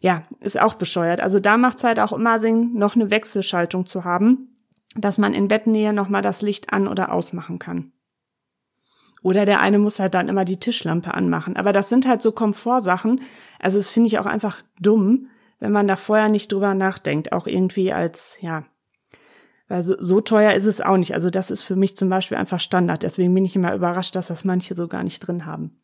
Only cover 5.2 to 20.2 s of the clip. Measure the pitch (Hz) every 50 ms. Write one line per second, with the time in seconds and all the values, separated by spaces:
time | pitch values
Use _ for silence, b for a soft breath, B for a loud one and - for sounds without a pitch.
5.2 | 208 202 - - 202 196 214 214 214 226 220 214 214 214 214 208 202 190 202 196
6.2 | 196 202 190 - 208 208 202 - - - - 196 196 - 202 190 185 - - 175
7.2 | 165 - - 175 160 - 87 - - - 87 - - - _ _ _ _ _ _
8.2 | _ _ _ _ _ _ _ _ _ _ _ _ b b b b b b b b
9.2 | _ 185 185 196 202 196 202 - - 196 208 208 208 208 - - 196 190 185 185
10.2 | 175 - 185 196 190 180 190 185 - 240 233 - - 165 165 170 175 - - -
11.2 | 185 175 170 160 160 180 185 - 180 202 196 196 196 - 240 254 254 254 247 247
12.2 | - 226 226 - 233 214 202 - - 233 247 254 214 185 180 180 - 220 247 262
13.2 | B B B B B B B B - 196 190 208 196 - - 226 233 226 214 196
14.2 | 185 202 - 214 - 208 - - - _ _ _ 180 208 214 226 190 196 233 262
15.2 | 262 B B B B B B B - 208 208 208 202 202 190 185 - - 214 214
16.2 | 214 214 214 208 - - 202 196 196 202 196 190 190 190 185 - _ - 143 151
17.2 | 156 - - 180 - - - 180 190 185 - - 185 185 - - 170 170 165 -
18.2 | - - - - - 170 165 156 143 _ _ _ _ _ _ _ _ b b b
19.2 | b b b b b b b b b b - 180 175 175 190 - - 175 185 202